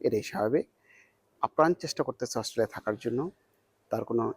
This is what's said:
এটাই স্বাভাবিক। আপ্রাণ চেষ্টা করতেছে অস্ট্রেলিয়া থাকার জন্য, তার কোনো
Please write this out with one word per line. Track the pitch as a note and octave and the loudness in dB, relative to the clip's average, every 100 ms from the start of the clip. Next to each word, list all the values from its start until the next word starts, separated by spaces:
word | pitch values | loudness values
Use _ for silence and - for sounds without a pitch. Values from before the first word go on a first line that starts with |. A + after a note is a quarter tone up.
এটাই | - - | 0 0
স্বাভাবিক। | - - G#2+ C#3+ - _ _ - _ _ _ _ | -2 -2 0 0 -2 _ _ -20 _ _ _ _
আপ্রাণ | A#2+ - D#3+ | 0 4 4
চেষ্টা | F3 D#3 - | 2 -2 -4
করতেছে | C#3+ - B2 A#2+ | -4 -4 -6 -4
অস্ট্রেলিয়া | - A#2 G#2+ | -2 0 0
থাকার | - - G#2 | 0 -4 -2
জন্য, | A#2+ A#2+ E3+ - _ _ _ _ - | -2 -2 -2 -8 _ _ _ _ -4
তার | A2+ | -4
কোনো | - A#2 A2+ | 0 0 0